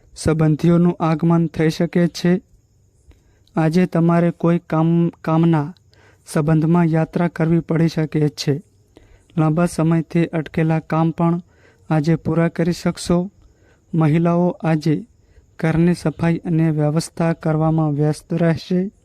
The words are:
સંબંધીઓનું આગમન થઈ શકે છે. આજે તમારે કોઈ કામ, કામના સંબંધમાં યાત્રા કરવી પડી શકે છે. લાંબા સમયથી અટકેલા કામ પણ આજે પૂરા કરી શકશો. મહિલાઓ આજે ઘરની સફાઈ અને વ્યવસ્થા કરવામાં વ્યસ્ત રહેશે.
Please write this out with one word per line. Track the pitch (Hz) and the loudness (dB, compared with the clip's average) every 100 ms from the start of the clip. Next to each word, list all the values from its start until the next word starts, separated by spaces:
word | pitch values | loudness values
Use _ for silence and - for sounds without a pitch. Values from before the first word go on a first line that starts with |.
| _ - | _ -6
સંબંધીઓનું | 170 156 156 151 165 170 175 - | -2 0 0 2 2 4 2 0
આગમન | 160 160 170 170 165 | -2 0 2 2 0
થઈ | - 160 | 0 -2
શકે | - 170 180 175 | 0 -2 0 0
છે. | - 175 180 - _ _ _ _ _ - - _ _ _ - | 0 0 0 -2 _ _ _ _ _ -20 -20 _ _ _ -2
આજે | 160 170 185 | 0 2 0
તમારે | 165 170 170 170 | 2 2 2 0
કોઈ | 160 165 170 | 0 0 -2
કામ, | - 160 165 170 170 | -2 -2 2 2 0
કામના | - - 160 170 160 143 - _ _ _ _ - | -4 -2 2 2 2 -2 -10 _ _ _ _ -8
સંબંધમાં | 165 151 160 156 175 | -4 0 2 2 2
યાત્રા | 165 160 160 180 175 | 2 0 -2 -2 -4
કરવી | - 165 170 | -2 0 0
પડી | - 160 165 | 0 0 0
શકે | 165 156 156 151 | -2 -4 -2 -2
છે. | - - 143 - _ _ _ - _ _ - | -2 -4 -4 -6 _ _ _ -20 _ _ -2
લાંબા | 156 156 175 | 0 2 0
સમયથી | - 160 165 151 170 165 | 0 0 0 0 -2 -2
અટકેલા | 165 147 - 160 160 | -4 -6 -2 0 -2
કામ | - 160 165 | -2 -2 0
પણ | - 170 175 - _ _ _ - | 0 0 0 -6 _ _ _ -4
આજે | 160 147 160 | 0 0 0
પૂરા | - 160 170 | 0 0 0
કરી | - 170 | 0 -2
શકશો. | 170 170 - - 175 190 - _ _ _ _ _ | -2 -4 -4 -2 0 -2 -10 _ _ _ _ _
મહિલાઓ | 170 160 165 170 170 180 | 0 2 2 2 2 0
આજે | - 160 160 160 156 220 _ _ _ _ - | -2 -2 0 0 -2 -4 _ _ _ _ -4
ઘરની | 160 160 175 | -2 2 2
સફાઈ | 175 156 - 165 165 | 0 -4 -2 -2 -2
અને | 180 160 160 | -2 0 0
વ્યવસ્થા | 151 151 156 - - 165 | 0 0 -2 -4 -4 -2
કરવામાં | 165 160 156 160 160 156 | -2 -2 0 0 0 0
વ્યસ્ત | 143 151 151 - | 0 0 -2 -6
રહેશે. | 165 170 151 - 180 190 - | 0 0 0 -2 -2 -2 -8